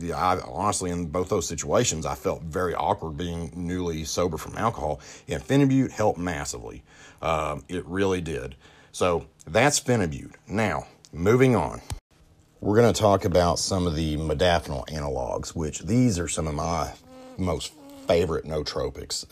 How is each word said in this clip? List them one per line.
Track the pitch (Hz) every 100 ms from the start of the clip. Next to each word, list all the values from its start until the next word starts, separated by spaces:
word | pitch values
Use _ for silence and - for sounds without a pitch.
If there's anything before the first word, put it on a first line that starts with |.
| 85
I | 71 90 92
honestly, | - 71 104 - 90
in | 87 85
both | 87 90
those | 104 -
situations, | 82 69 98 123 78
I | 71
felt | 69 95 78
very | 82 87 90
awkward | 76 78 208 82 73
being | 87 85 80
newly | 87 87 90 87 80
sober | 78 - 87 80
from | - -
alcohol, | 110 - 76 73 - - -
and | 80
phenibut | - 139 139 135 123
helped | - 107 -
massively. | 90 76 71 65 53 64 - - - -
Um, | 78 80 76 71 -
it | 87 -
really | 90 98 90
did. | 80 69 64 - - - -
So | - 92 85 - _ -
that's | 107 143 -
phenibut. | - 120 87 69 - - -
Now, | 101 104 73 - - -
moving | 78 95 123 131 110
on. | 67 55 - - - _ _ _ _ -
We're | - 107
gonna | 117
talk | 92 107 98
about | 101 90 87 -
some | - 95 87
of |
the | 78 80 73
modafinil | 80 73 90 85 - 67 -
analogs, | 78 71 65 60 50 -
which | 85 78 69
these | 80 120 123 87
are | 80
some | - 80
of |
my | 73 82 85 69 - - - - -
most | 92 73 - - - - -
favorite | 87 80 78
nootropics, | 76 78 73 - 69 - - - -